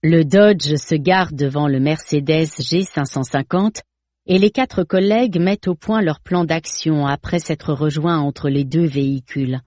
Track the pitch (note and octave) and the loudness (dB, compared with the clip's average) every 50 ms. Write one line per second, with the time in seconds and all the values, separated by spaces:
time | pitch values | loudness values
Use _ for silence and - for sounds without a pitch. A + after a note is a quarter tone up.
0 | - D#3+ E3+ E3 D#3+ C#3 D3+ G3 G#3 G#3 G#3 E3+ - D3 D3+ C#3+ - - E3 D3+ | 2 4 4 4 4 4 6 6 6 6 6 4 0 -2 -2 -4 -2 -2 -2 0
1 | C#3 F3 F#3 F#3+ F3+ - D#3 C3 C#3+ C#3 C3+ D3 D3 D3 C#3 C3 C3+ D3 D#3 D#3 | 2 2 2 2 0 -2 -2 -2 -2 -2 0 0 0 2 2 2 2 0 0 -2
2 | - - - D3 C#3 C#3 D#3+ D#3+ D#3+ D3+ - - C#3 - E3 F3 F#3+ - - D#3+ | -4 -2 -2 -2 0 2 0 0 0 -2 -4 -8 -6 -2 -2 -2 -2 -2 -4 -4
3 | C#3 - - C#3 C3 - - C#3 C#3 _ - F3+ G3 A3 G#3+ - - _ _ _ | -4 -4 -4 -6 -6 -2 -4 -4 -4 _ -2 0 0 0 -2 -6 -18 _ _ _
4 | _ _ _ _ _ - F#3 F#3+ G3 G#3 - - C4 - - - F3 - - F#3 | _ _ _ _ _ 0 2 2 2 2 2 0 -4 -2 -2 -4 -2 0 0 0
5 | F#3+ G3+ G#3 A3+ B3 A#3 F3 E3+ F3 F#3+ G3+ G3+ - F#3 F3+ D#3 - - A3 A3 | 2 2 2 2 0 0 0 0 0 0 0 -2 -2 -4 -6 -4 -4 -2 0 0
6 | G3+ D#3+ D3+ - _ - F3+ F3+ E3+ D#3+ D#3+ E3 D#3 - - - - D#3+ D#3 D3 | 0 0 -2 -4 _ -2 0 0 0 0 -2 -4 -4 -8 -12 -6 -2 0 0 0
7 | C#3+ C#3 C#3 - - - - F3 - - D#3+ - - - D3+ C3+ D3+ D3+ C#3+ D#3 | 0 -2 -2 -4 -4 -4 -4 -4 -2 -4 -8 -6 -4 -4 -2 0 -2 -2 -2 0
8 | D3+ E3+ E3+ D#3 C#3+ C#3+ C3+ - - C#3+ C#3 C#3 C#3 C3 C3+ E3 E3+ D#3 C3+ C#3+ | -2 0 0 0 0 -2 -4 -4 -4 -2 0 0 -2 0 0 0 0 0 0 -2
9 | C#3 C3+ C#3 C3+ B2+ _ - C#3 C3+ B2+ C3 B2+ - | -2 -2 -2 -4 -6 _ -6 -4 -4 -4 -4 -6 -8